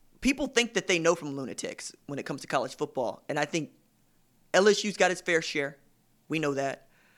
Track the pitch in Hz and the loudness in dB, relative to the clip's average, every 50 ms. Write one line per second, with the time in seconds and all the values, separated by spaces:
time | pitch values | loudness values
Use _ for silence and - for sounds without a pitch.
0 | _ _ _ _ - 254 277 - 302 262 - 240 240 226 - 190 185 - 185 170 | _ _ _ _ 0 0 2 2 0 0 2 2 2 2 0 -2 0 0 0 4
1 | 160 165 175 170 151 147 139 139 135 117 - - - - - - - - - - | 4 4 4 2 0 -6 -6 -6 -6 -8 -8 -8 -8 -8 -8 -10 -12 -14 -14 -14
2 | _ - 143 139 208 - 156 131 - - - 139 117 127 - - 151 147 - 135 | _ -10 -8 -8 -6 -6 -8 -8 -6 -4 -2 -2 -2 -2 -4 -6 -8 -4 -2 -2
3 | 123 104 - - - - 139 151 139 - - 170 147 - - _ _ _ _ _ | -2 -2 -4 -6 -8 -6 -4 -2 -2 -2 -2 -2 -4 -4 -8 _ _ _ _ _
4 | _ _ _ _ _ _ _ _ _ _ - 185 190 214 202 202 - 208 190 - | _ _ _ _ _ _ _ _ _ _ 4 6 6 6 6 4 2 -2 0 2
5 | 190 180 185 175 - - 175 160 160 - - 147 143 139 156 - _ _ _ _ | 2 2 2 0 0 2 2 2 2 0 -2 -2 -4 -4 -6 -12 _ _ _ _
6 | _ _ _ _ _ - 151 160 156 143 139 131 135 139 131 - - _ _ _ | _ _ _ _ _ -6 -4 -2 0 0 0 -2 -2 -4 -4 -8 -12 _ _ _
7 | _ _ _ | _ _ _